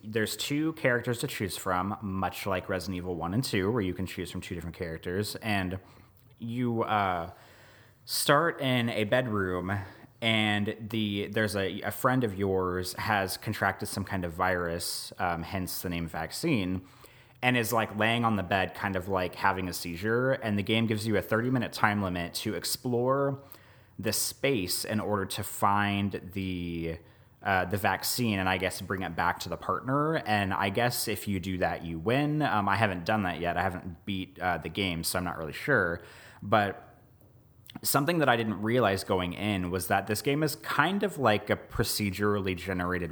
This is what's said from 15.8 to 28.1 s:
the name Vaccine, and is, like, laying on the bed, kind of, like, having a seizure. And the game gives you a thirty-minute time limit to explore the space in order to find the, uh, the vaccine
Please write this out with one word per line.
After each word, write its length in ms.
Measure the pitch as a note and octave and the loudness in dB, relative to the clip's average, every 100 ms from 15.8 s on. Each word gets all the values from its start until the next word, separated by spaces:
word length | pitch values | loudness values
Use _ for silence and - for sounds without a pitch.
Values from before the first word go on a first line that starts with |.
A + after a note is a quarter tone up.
the 80 | F#2 | -4
name 180 | E2+ E2 | -4 -4
Vaccine, 760 | E2+ D#2+ - E3+ B2+ F2+ F#2+ - - - - - - | -4 -6 -4 0 0 0 -4 -6 -16 -20 -20 -20 -2
and 160 | B2+ B2 | 2 2
is, 160 | A2 | 4
like, 260 | A#2 G#2+ G#2 | 2 0 2
laying 240 | A2 A#2 | 2 4
on 140 | A#2 G#2 | 2 2
the 60 | |
bed, 300 | F#2 G2 F#2 | 2 2 0
kind 220 | - G2+ F#2 | -2 -2 -2
of, 140 | F2+ | 0
like, 260 | F#2 F#2 - | 0 -2 0
having 320 | G2 F#2+ F#2 | 2 2 0
a 60 | |
seizure. 580 | E2+ F2 E2+ G#2 A#2 C3 | -4 -6 -4 0 2 2
And 260 | C3+ A2 G2+ | 0 0 0
the 60 | |
game 240 | G2+ A2 A2+ | 2 2 2
gives 180 | G#2+ A2 | 0 0
you 120 | G#2 | 0
a 40 | |
thirty-minute 520 | - A2+ B2 C3 G#2 | 2 0 2 0 0
time 280 | - A2 G#2 | 0 2 2
limit 320 | F#2+ F2+ E2+ - | 0 -2 -4 -4
to 200 | A2 F2+ | -4 -4
explore 840 | - - B2+ A#2+ B2 C3+ C#3 C3+ - - - - - - | -4 -4 0 2 2 2 2 -2 -8 -20 -20 -20 -18 -6
the 140 | A2 | -2
space 720 | G2 - - C#3 B2+ F2+ - - | 0 -2 0 0 2 0 -2 -2
in 160 | G#2+ | -2
order 240 | F#2 G#2 F#2+ | 0 0 0
to 180 | - | -4
find 800 | G2+ - G#2 G2+ G2+ G2+ G2+ F#2 F2+ | -6 0 4 4 4 2 0 -2 -8
the, 640 | F#2 F#2+ F2+ F2 E2+ E2 E2+ - - - - | -6 -4 -4 -4 -4 -4 -6 -10 -20 -20 -8
uh, 220 | G#2 F#2+ F2 | 2 2 2
the 120 | G2+ | 0
vaccine 640 | G2+ F#2 - | 2 0 0